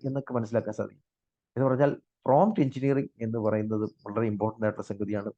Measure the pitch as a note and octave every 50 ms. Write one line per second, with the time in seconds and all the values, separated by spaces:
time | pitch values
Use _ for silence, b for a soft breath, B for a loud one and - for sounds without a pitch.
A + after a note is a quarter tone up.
0 | - C3+ C3+ C#3 C3+ - B2+ A#2+ A2 G#2+ A#2 A2 G2+ G#2 G#2+ - G2+ - - _
1 | _ _ _ _ _ _ _ _ _ _ _ A#2+ C3+ C3+ C3 B2 C#3+ C#3+ - -
2 | - _ _ _ _ C3 C3 D3 F#3+ A3 G#3+ - D3 C3+ - C3+ C3 C#3 C#3 C#3
3 | C3+ - - - A#2 A2+ A2+ A2+ G#2+ G#2+ G#2+ A2 G#2+ G#2+ A2 G#2+ G#2+ G#2+ - _
4 | _ G#2+ G2+ A2+ A#2 A2 G#2 F#2+ G#2 A2 A2 - G#2+ G#2+ - - G2 - G2+ G2+
5 | G#2 G2 G#2 G2+ G2+ G#2 -